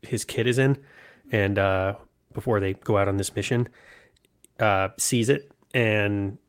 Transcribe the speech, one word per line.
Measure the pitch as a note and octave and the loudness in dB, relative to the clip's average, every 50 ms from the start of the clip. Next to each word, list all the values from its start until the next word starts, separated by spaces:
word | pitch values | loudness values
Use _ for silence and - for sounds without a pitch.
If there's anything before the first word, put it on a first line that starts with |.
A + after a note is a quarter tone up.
his | - - - G#2+ - | -8 -6 -6 -6 -6
kid | - - - A2+ | -6 -4 -2 0
is | A#2+ B2 B2+ | 0 2 2
in, | C3 C3+ C#3 C3+ - - - - - - - _ _ - | 4 2 2 0 -4 -20 -20 -20 -20 -20 -20 _ _ -2
and, | - A2 G2+ G2 G2+ | 0 0 2 2 2
uh, | G2+ G2 G2 F#2+ F#2+ F#2+ G2 G2+ - - _ _ _ _ _ - | 2 2 2 2 0 0 -2 -4 -6 -14 _ _ _ _ _ -12
before | - - B2+ A2+ G#2 | -8 -4 0 0 0
they | G2 F#2+ F#2+ | 0 -2 -4
go | - - - A2 | -6 -4 0 0
out | G2 G2 | 2 2
on | G2 G2 | 2 0
this | G2 G2 - - | -2 -4 -4 -6
mission, | - G2+ - - A#2+ B2 - _ - - - - - - _ _ _ _ _ _ _ _ _ _ _ | -6 -4 -2 -2 -2 -2 -4 _ -20 -20 -20 -20 -20 -20 _ _ _ _ _ _ _ _ _ _ _
uh, | A2+ G#2+ G2+ F#2+ F#2+ G2 - | 2 2 4 2 0 -2 -4
sees | - - - - A#2+ A2+ A2+ | -6 -4 -2 0 0 2 2
it | C#3 - - - _ _ _ _ - | 0 0 -2 -12 _ _ _ _ 0
and | C3 A#2 A2 G#2+ G#2 G2+ G2+ G2+ G2+ G2+ G2 G#2 - _ | 0 2 2 2 2 0 0 0 -2 -4 -4 -6 -10 _